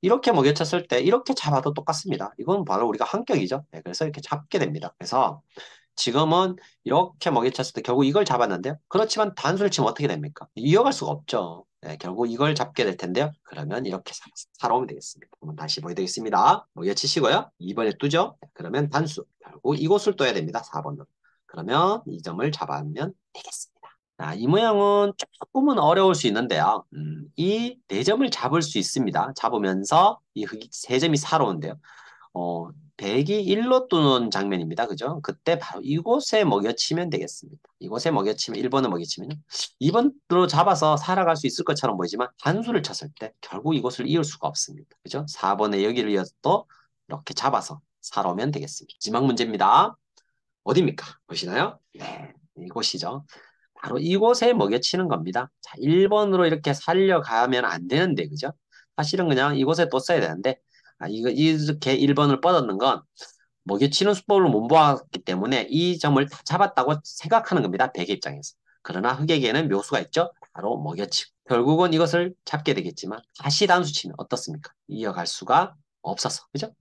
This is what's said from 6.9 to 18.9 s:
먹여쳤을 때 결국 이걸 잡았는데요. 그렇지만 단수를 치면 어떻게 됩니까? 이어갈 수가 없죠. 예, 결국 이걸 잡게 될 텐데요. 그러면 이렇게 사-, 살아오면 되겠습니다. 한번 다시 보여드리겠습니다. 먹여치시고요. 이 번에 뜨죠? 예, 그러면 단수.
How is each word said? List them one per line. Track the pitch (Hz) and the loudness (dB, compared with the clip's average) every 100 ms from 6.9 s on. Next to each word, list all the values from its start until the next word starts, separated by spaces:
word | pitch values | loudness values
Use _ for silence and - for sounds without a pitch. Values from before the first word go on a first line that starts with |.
| 139 151 - - | 2 2 -2 0
먹여쳤을 | 120 120 131 127 | 2 0 -2 -6
때 | - | -6
결국 | 110 123 139 | -2 2 4
이걸 | 160 202 | 2 2
잡았는데요. | 123 117 90 95 151 _ | 2 0 0 -6 -8 _
그렇지만 | 190 220 220 214 190 | 0 0 0 -2 -2
단수를 | 139 185 202 | -2 0 0
치면 | 185 113 | 2 0
어떻게 | - 147 | 0 -4
됩니까? | 82 76 - - - | -4 -8 -12 -18 -4
이어갈 | 127 185 262 | 4 4 4
수가 | - - | 0 -4
없죠. | 147 - 120 87 85 - _ 78 | -8 -4 -4 -4 -10 -20 _ -16
예, | 78 | -12
결국 | 90 95 120 | -10 -4 -4
이걸 | 117 147 151 | 0 0 0
잡게 | 123 - 110 | -4 -2 -2
될 | 90 | -2
텐데요. | 87 90 151 151 | -4 -2 -2 -4
그러면 | _ - 73 104 127 | _ -12 -8 -6 -6
이렇게 | 95 - | -8 -10
사-, | - - - - | -18 -18 -20 -20
살아오면 | _ 120 117 131 | _ -2 -2 -2
되겠습니다. | 147 - - - _ | -8 -16 -20 -20 _
한번 | 156 78 | -14 -12
다시 | 78 - | -8 -8
보여드리겠습니다. | 80 87 92 - 113 101 117 185 - | -6 -6 -6 -6 -2 2 4 4 -2
먹여치시고요. | - 85 101 143 - 117 170 - _ | -6 -4 -2 -2 0 2 2 -2 _
이 | 90 | -10
번에 | 98 214 196 | -4 -2 -2
뜨죠? | 143 165 196 - | -2 0 -2 -4
예, | - | -20
그러면 | - 85 120 | -14 -6 -4
단수. | 147 | -2